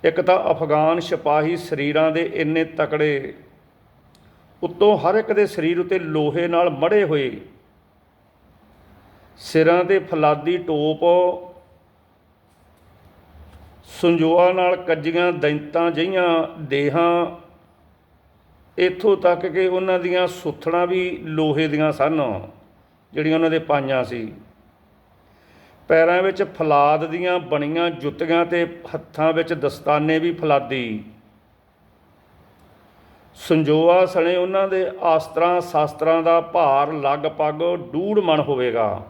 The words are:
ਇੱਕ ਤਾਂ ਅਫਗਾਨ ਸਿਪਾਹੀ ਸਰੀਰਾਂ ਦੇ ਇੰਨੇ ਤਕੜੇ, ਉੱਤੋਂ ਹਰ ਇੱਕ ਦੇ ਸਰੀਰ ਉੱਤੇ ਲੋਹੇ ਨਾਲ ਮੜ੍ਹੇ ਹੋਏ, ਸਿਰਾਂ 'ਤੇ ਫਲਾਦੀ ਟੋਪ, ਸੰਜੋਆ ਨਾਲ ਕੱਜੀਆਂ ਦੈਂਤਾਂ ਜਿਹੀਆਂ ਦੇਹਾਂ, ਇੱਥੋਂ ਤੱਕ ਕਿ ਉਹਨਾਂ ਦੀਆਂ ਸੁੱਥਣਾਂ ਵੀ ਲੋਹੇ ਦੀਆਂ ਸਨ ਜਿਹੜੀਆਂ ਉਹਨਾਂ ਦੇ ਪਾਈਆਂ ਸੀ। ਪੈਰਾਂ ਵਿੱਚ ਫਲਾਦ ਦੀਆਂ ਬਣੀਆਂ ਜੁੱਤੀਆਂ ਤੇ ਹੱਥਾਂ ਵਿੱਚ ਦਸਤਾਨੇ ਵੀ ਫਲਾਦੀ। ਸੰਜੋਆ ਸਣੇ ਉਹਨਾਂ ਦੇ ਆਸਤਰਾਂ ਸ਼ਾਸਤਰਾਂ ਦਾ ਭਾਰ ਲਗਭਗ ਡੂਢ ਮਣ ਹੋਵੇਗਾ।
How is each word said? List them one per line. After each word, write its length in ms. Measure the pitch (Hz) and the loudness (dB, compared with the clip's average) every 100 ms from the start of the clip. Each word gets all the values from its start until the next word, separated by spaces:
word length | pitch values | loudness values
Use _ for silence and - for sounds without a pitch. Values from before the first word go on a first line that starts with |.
ਇੱਕ 180 | 170 160 | 0 0
ਤਾਂ 300 | 180 185 - | 2 2 2
ਅਫਗਾਨ 480 | 160 160 151 156 170 | -2 0 2 2 0
ਸਿਪਾਹੀ 580 | 165 170 151 151 156 170 | -2 -4 0 2 2 -4
ਸਰੀਰਾਂ 540 | 170 147 143 147 160 | -4 -4 0 2 2
ਦੇ 200 | 156 170 | 0 -4
ਇੰਨੇ 300 | - 151 160 | -2 -2 0
ਤਕੜੇ, 720 | 160 160 151 151 151 143 135 - - _ _ _ _ _ _ _ _ _ _ _ | -2 -2 -2 0 0 -2 -6 -14 -20 _ _ _ _ _ _ _ _ _ _ _
ਉੱਤੋਂ 340 | 180 175 208 196 | -10 2 2 4
ਹਰ 180 | 160 208 | 2 0
ਇੱਕ 160 | 220 | 0
ਦੇ 140 | 202 196 | 0 0
ਸਰੀਰ 340 | - 160 170 | 0 -2 -2
ਉੱਤੇ 200 | 175 185 | -2 -2
ਲੋਹੇ 480 | 165 156 147 147 170 | -2 -2 0 0 0
ਨਾਲ 220 | 170 175 | 2 0
ਮੜ੍ਹੇ 340 | 139 160 208 | 0 2 2
ਹੋਏ, 380 | 185 151 135 107 - - _ _ _ _ _ _ _ _ _ _ _ _ _ - _ _ _ _ | 2 0 -2 -6 -18 -20 _ _ _ _ _ _ _ _ _ _ _ _ _ -20 _ _ _ _
ਸਿਰਾਂ 460 | - 160 160 175 | -2 2 4 4
'ਤੇ 160 | 180 190 | 4 0
ਫਲਾਦੀ 580 | - 160 151 151 151 180 | 0 0 2 2 -2 -4
ਟੋਪ, 420 | 175 151 151 156 170 175 180 - - - _ _ _ _ _ _ _ _ _ _ _ _ _ _ - _ _ - - - - - - - | -2 -2 -2 0 4 4 2 -2 -12 -20 _ _ _ _ _ _ _ _ _ _ _ _ _ _ -20 _ _ -20 -20 -20 -20 -20 -20 -2
ਸੰਜੋਆ 520 | 175 170 160 175 180 | 0 2 4 4 4
ਨਾਲ 220 | 185 180 180 | 4 0 0
ਕੱਜੀਆਂ 580 | 180 160 151 170 175 | -2 -2 -2 0 0
ਦੈਂਤਾਂ 580 | 160 147 147 151 170 170 | 0 -2 -2 -4 -2 -2
ਜਿਹੀਆਂ 560 | 160 175 190 175 165 160 - | 0 -2 0 0 0 -2 -8
ਦੇਹਾਂ, 680 | 147 139 143 147 170 175 170 - - _ _ _ _ _ _ _ _ _ _ _ _ - | -4 -2 0 2 2 2 -2 -8 -20 _ _ _ _ _ _ _ _ _ _ _ _ -2
ਇੱਥੋਂ 400 | 180 180 214 190 | -2 0 0 2
ਤੱਕ 300 | 180 175 180 | 2 0 -2
ਕਿ 200 | 160 185 | -2 0
ਉਹਨਾਂ 320 | 185 185 185 | 0 0 -2
ਦੀਆਂ 280 | 175 185 180 | 0 0 -2
ਸੁੱਥਣਾਂ 600 | 180 156 147 - 170 175 | -4 -8 -6 -2 0 0
ਵੀ 300 | 185 180 175 | 0 -2 -6
ਲੋਹੇ 440 | 160 156 156 147 156 | -6 -2 0 0 0
ਦੀਆਂ 240 | 147 156 | 0 0
ਸਨ 560 | 147 143 160 131 98 - - _ _ _ _ _ | 0 0 0 -2 -4 -10 -20 _ _ _ _ _
ਜਿਹੜੀਆਂ 220 | - 156 160 | -4 0 2
ਉਹਨਾਂ 140 | 165 | 2
ਦੇ 100 | 160 | 0
ਪਾਈਆਂ 440 | 160 147 135 135 | 0 -2 0 -2
ਸੀ। 300 | 110 120 110 - - _ _ _ _ _ _ _ _ _ _ _ _ _ - | -2 -6 -10 -14 -20 _ _ _ _ _ _ _ _ _ _ _ _ _ 0
ਪੈਰਾਂ 360 | 160 165 180 | 4 4 4
ਵਿੱਚ 200 | 190 190 | 0 -2
ਫਲਾਦ 600 | 196 - 160 143 143 156 160 | -6 -2 2 4 4 2 -2
ਦੀਆਂ 340 | 165 180 180 | -4 -2 -2
ਬਣੀਆਂ 500 | 143 147 147 160 170 | -2 -4 -2 -2 -2
ਜੁੱਤੀਆਂ 560 | 165 143 139 165 170 170 | -2 -8 -6 0 0 2
ਤੇ 340 | 170 170 - - 156 | 0 -2 -6 -12 -12
ਹੱਥਾਂ 380 | - - 160 | -10 -2 0
ਵਿੱਚ 200 | 160 165 | 0 -2
ਦਸਤਾਨੇ 680 | 165 139 - - 147 156 160 | -2 -4 -4 0 0 2 0
ਵੀ 140 | 170 | 0
ਫਲਾਦੀ। 680 | 165 156 139 139 131 117 107 - - _ _ _ _ _ _ _ _ _ _ _ _ _ _ _ _ _ _ _ _ _ - | -2 0 0 0 -6 -4 -8 -10 -20 _ _ _ _ _ _ _ _ _ _ _ _ _ _ _ _ _ _ _ _ _ -20
ਸੰਜੋਆ 720 | - 160 147 156 165 180 185 | 0 2 4 4 6 6 4
ਸਣੇ 300 | 185 165 180 | 2 0 0
ਉਹਨਾਂ 320 | 180 190 196 | 0 0 0
ਦੇ 240 | 190 185 - | 0 -2 -2
ਆਸਤਰਾਂ 600 | 170 160 156 - 170 180 | 0 0 0 0 0 0
ਸ਼ਾਸਤਰਾਂ 640 | 175 156 147 151 156 165 | -2 -2 -2 -2 0 2
ਦਾ 180 | 165 170 | 2 2
ਭਾਰ 520 | 165 180 151 139 143 | 2 0 2 2 0
ਲਗਭਗ 840 | 156 139 147 151 151 151 151 170 175 123 | -2 -2 -2 -4 -2 -4 -2 -2 -2 -6
ਡੂਢ 280 | 147 190 214 | -6 0 0
ਮਣ 200 | 180 156 | 2 0
ਹੋਵੇਗਾ। 680 | 143 135 123 113 107 95 | 2 0 0 0 -2 -2